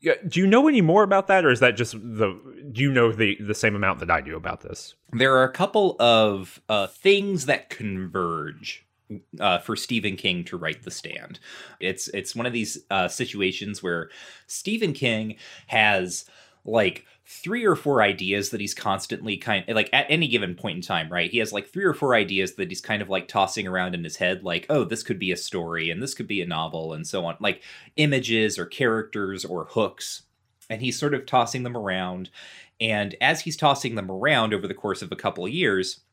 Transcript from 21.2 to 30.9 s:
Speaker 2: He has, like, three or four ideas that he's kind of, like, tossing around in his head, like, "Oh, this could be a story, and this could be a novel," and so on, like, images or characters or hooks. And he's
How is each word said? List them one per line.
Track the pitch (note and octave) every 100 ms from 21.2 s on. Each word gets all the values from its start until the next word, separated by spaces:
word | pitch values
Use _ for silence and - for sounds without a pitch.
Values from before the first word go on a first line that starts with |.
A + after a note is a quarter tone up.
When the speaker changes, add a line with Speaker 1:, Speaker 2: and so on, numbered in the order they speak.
| E2+
Speaker 2:
He | A2+
has, | A2
like, | G#2 -
three | - G3
or |
four | D3 C#3 B2
ideas | G2 F#2+ F#2 -
that | F#2+
he's | F#2
kind | - G#2+
of, | G2
like, | F#2+ F2
tossing | G#2+ G2 - F#2+
around | F#2 F2+ F2+
in |
his | E2 -
head, | F2+ F#2
like, | F#2 E2+ -
"Oh, | D3
this | F#2+ A2
could | - G2+
be | F#2
a | F2
story, | - F#2+ E2 E2+ E2
and | E2+
this | E2+
could | - A2
be | G2+
a | F2
novel," | D#2+ E2 D#2+ D#2+
and | D#2 D#2+
so | G2 E2+
on, | E2
like, | G#2 F#2+ - - - -
images | D3+ C3+ A2+ A2+ A2 G2
or | F2
characters | - B2+ A2+ G#2+ G#2+ G2 F#2+ F2
or | F2 D#2+
hooks. | - G2+ - - - _ _ _ _ _
And | A2+
he's | B2+